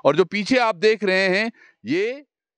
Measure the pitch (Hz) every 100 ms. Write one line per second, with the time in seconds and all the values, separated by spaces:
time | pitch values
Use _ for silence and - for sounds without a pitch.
0 | 143 151 185 202 196 262 233 175 214 220
1 | 208 185 190 185 226 - - _ 104 160
2 | 214 269 285 _ _